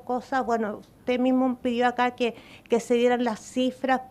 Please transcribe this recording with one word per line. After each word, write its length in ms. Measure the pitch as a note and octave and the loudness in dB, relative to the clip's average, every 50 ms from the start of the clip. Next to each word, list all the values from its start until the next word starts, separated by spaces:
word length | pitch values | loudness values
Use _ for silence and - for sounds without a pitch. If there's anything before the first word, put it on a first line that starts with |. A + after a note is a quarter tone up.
| - | -4
cosas. 420 | - B3 B3 - - C#4 C4 B3 | -4 -6 -6 -4 -4 -2 -2 0
Bueno, 320 | G3+ A#3 A3+ A3 G#3 G#3 - | 0 0 0 0 -2 -6 -8
usted 400 | G3+ - - - - - B3 B3 | -12 -18 -20 -8 -4 -2 0 2
mismo 400 | B3 C4 B3+ B3+ B3+ C4 B3 B3 | 2 2 4 4 2 0 0 -2
pidió 280 | - B3+ A#3 A#3 B3 B3 | -2 -2 0 2 0 0
acá 240 | B3 B3 B3 B3 | 2 0 0 0
que, 240 | B3 - B3 A3+ A3 - - - - - - - | 0 -2 -4 -4 -4 -6 -14 -20 -20 -20 -4 -2
que 100 | A#3+ A3+ | 0 0
se 160 | - - B3 | 2 2 2
dieran 300 | A#3+ A#3+ B3 B3 A#3+ B3 | 2 4 4 2 2 0
las 160 | A#3 G#3+ - | -2 -4 -6
cifras 600 | - - - B3+ B3+ B3+ B3+ - - C4 C4 B3+ B3+ - | -8 -6 -4 -2 -2 -2 -2 -2 -2 0 0 -2 -2 -2